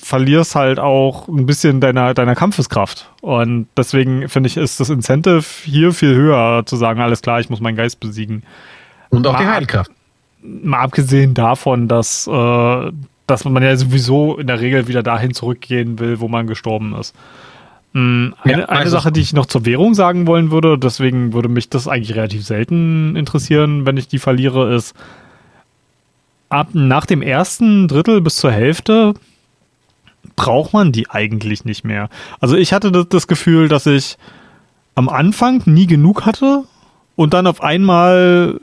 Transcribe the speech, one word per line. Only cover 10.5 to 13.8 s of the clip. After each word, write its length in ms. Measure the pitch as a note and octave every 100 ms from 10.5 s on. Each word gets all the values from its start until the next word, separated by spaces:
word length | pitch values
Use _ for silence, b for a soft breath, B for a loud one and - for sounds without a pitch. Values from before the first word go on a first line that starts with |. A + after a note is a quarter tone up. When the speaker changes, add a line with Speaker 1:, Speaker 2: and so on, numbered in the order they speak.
| - - B2+
Speaker 1:
abgesehen 520 | C3 - C3 C#3 C3+
davon, 540 | B2 A#2 B2+ C#3 B2 A#2
dass, 380 | A#2 A2+ - -
äh, 640 | C3 A#2+ A#2+ D3 B2+ - D3+ C3+ _ -
dass 180 | B2+
man 180 | C#3 C3
ja 140 | C3
sowieso 600 | C3